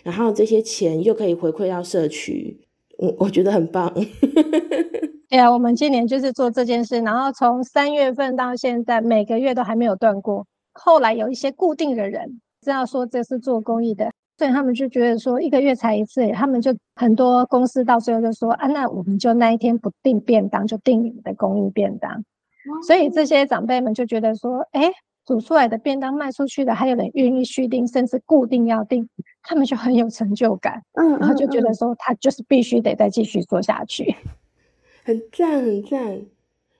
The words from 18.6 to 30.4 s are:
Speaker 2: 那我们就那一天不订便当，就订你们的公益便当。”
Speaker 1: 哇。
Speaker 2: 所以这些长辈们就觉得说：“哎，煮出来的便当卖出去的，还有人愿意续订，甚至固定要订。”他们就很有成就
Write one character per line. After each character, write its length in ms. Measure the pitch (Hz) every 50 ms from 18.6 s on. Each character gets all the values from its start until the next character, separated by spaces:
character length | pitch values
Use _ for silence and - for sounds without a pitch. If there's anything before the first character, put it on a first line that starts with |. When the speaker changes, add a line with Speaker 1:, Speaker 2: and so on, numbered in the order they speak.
| 311 262
Speaker 2:
那 200 | 294 294 269 -
我 140 | - 190 180
们 140 | 180 196 202
就 140 | - 240 226
那 180 | 240 240 226
一 60 | 226 226
天 200 | - 254 233 233
不 140 | - 208 - _
订 180 | - 269 254 208
便 280 | - - 240 220 196 202
当， 160 | - 202 196
就 120 | 214 226 214
订 240 | - - 254 220 233
你 80 | 226
们 100 | 240 233 -
的 100 | 196 196
公 300 | - - 190 196 208 202
益 40 | 196
便 280 | 190 - 202 196 196 220
当。” 140 | - -
Speaker 1:
哇。 720 | - - 214 _ _ _ _ _ _ _ - 277 294 320 339
Speaker 2:
所 100 | 349 320
以 140 | 370 330 349
这 160 | 349 320 311
些 200 | 269 320 277 277
长 200 | 269 269 - 196
辈 140 | 226 254 254
们 140 | 254 240 214
就 120 | 208 247
觉 140 | 226 233 220
得 160 | 220 220 220
说 300 | 214 - 240 254 247 - -
：“哎， 200 | - 277 285 339 381 - _ _ _ _ _
煮 140 | - 262 220
出 140 | 220 - 320
来 140 | 311 269 233
的 100 | 214 226
便 200 | 226 294 269 277
当 140 | 269 262 269
卖 180 | 294 302 269
出 140 | 262 - 277 269
去 180 | - - 277
的， 100 | 247 220
还 140 | - - 262
有 60 | 247
人 140 | 240 196 190 -
愿 200 | 269 262 240 262
意 100 | 262 254
续 240 | 247 - - 262 240
订， 200 | 247 254 247 240
甚 180 | - 262 247
至 160 | 254 - 254 -
固 200 | - 320 294 254
定 220 | 220 254 247 233 226
要 160 | 226 220 214
订。” 240 | 208 262 247 226 226 _ - 180 _ _ _ _
他 120 | - 339
们 100 | 320 277
就 120 | 240 277 220
很 160 | 226 254 262
有 160 | 240 233 226
成 240 | 220 - 226 202 202
就 200 | 214